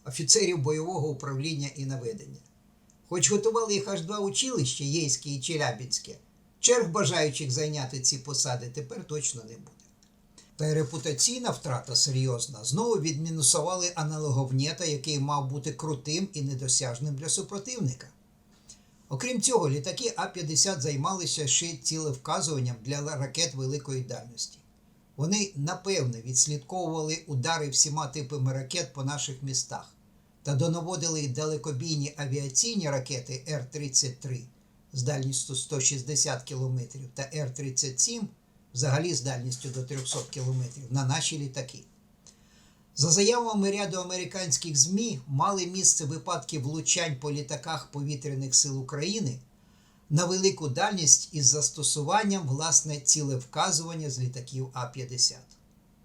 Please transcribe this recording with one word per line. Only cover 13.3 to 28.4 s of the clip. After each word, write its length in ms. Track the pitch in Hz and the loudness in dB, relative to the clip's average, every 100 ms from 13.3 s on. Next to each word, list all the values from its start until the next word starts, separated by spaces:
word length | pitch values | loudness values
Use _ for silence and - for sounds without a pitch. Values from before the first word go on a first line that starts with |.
| 160 139 170 165 185 175 170 | 2 4 4 2 0 -2 -2
аналоговнєта, 880 | 151 156 151 131 131 135 147 165 170 | -2 0 2 2 2 2 2 0 -2
який 340 | 143 160 147 | -2 -2 0
мав 300 | 139 143 135 | 2 0 0
бути 240 | 143 151 | -4 -6
крутим 540 | 135 156 131 151 160 196 | -4 -4 -4 -2 -2 -2
і 80 | 151 | -4
недосяжним 760 | 139 131 131 - 127 120 151 135 | -4 -2 0 2 0 -2 -4 -4
для 140 | 156 | -2
супротивника. 760 | - - 202 - 247 139 - - - _ _ _ _ - - _ _ - | -2 -4 -8 -8 -2 -2 -2 -10 -20 _ _ _ _ -20 -20 _ _ -10
Окрім 320 | 135 247 240 | -6 -2 2
цього, 280 | - 233 151 | 4 4 4
літаки 440 | 143 185 - 233 196 | 0 -2 -2 -2 -2
А 100 | 190 | -4
п'ятдесят 560 | 180 156 156 196 170 | -4 0 2 2 2
займалися 680 | 151 139 170 185 156 - 143 | -2 0 0 -2 -2 0 2
ще 180 | - 170 | 2 0
й 120 | 147 | -4
цілевказуванням 960 | - 156 156 127 - 185 160 139 123 117 131 | -4 -2 -2 -4 -2 0 0 0 -2 -4 -4
для 160 | 143 | -4
ла-, 180 | 147 143 | -4 -4
ракет 340 | 135 156 170 | -2 0 0
великої 480 | 135 131 143 139 131 | 0 -4 -4 -4 -4
дальності. 560 | 127 113 117 120 - - - _ _ _ _ - | -4 -8 -10 -10 -10 -12 -20 _ _ _ _ -4
Вони, 340 | 160 208 196 139 | 0 2 0 -2
напевне, 680 | 151 - 196 185 127 113 | -2 -2 0 0 0 -2
відслідковували 1000 | 120 127 151 147 - 180 165 160 156 160 - | 0 2 4 0 -4 -4 -2 0 -2 -4 -2
удари 420 | 131 160 165 147 | 0 2 0 2
всіма 380 | 131 151 151 139 | 4 4 2 -4
типами 460 | 156 127 147 | -6 -4 0